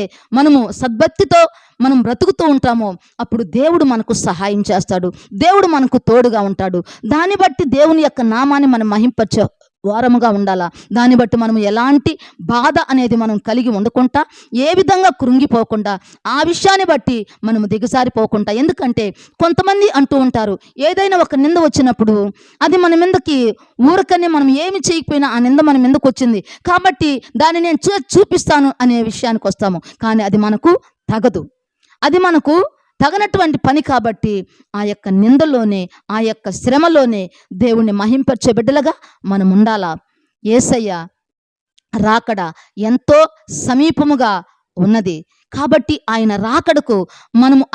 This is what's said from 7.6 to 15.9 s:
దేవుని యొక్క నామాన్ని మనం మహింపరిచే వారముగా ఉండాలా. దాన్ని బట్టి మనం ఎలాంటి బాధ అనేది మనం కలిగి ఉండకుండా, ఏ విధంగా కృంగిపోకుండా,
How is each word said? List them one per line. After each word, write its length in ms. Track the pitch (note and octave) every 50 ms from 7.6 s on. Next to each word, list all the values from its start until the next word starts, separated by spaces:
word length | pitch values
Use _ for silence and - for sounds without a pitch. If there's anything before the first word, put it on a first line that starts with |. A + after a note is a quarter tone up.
| F4 C#4 A#3
దేవుని 260 | C4+ D4 D#4+ D#4+ D#4+ D#4
యొక్క 140 | C4+ - -
నామాన్ని 480 | B3 A3+ A3 A#3 C4+ C#4+ C#4+ C#4 C#4+ C4+ B3+
మనం 120 | A3+ A3 G#3+
మహింపరిచే 560 | G#3 G#3+ A3 B3 - - A3+ - - A3 G3 - - _ _ _ _ _ -
వారముగా 460 | G3 G#3 A3+ A#3+ B3 B3 A#3+ A#3+ A#3 G#3
ఉండాలా. 280 | G3+ G3+ G3 F#3+ F#3 F3 E3+ - - - _ F#3+
దాన్ని 220 | A#3 A#3+ B3 B3+
బట్టి 220 | A#3+ B3 A3 -
మనం 200 | A#3 A3+ A3 A3 A3 G#3 G3+
ఎలాంటి 420 | G3+ A3+ A#3+ C4+ C#4+ C#4+ - E4 D#4 - - - _ -
బాధ 360 | F3 D#3+ A#3 A#3+ A#3+ D4 D4+ E4+ D#4+ -
అనేది 260 | C4+ C4 B3 A#3 A#3
మనం 200 | A#3 A3+ A3+ G#3+ G#3 -
కలిగి 240 | A#3 A3 B3 A#3+ B3 A3
ఉండకుండా, 440 | F#3+ G#3 A#3 - B3+ B3+ B3 - C#4+ D#4 - _ - - _ -
ఏ 140 | A#3 C4 D4+ F4+
విధంగా 320 | F4+ F#4+ D4+ G4 F#4 F#4+ F#4 F4+ -
కృంగిపోకుండా, 720 | C#4 A#3+ B3 C4 C#4 D4 - A#3 A3 - A3+ G#3+ G#3 G3+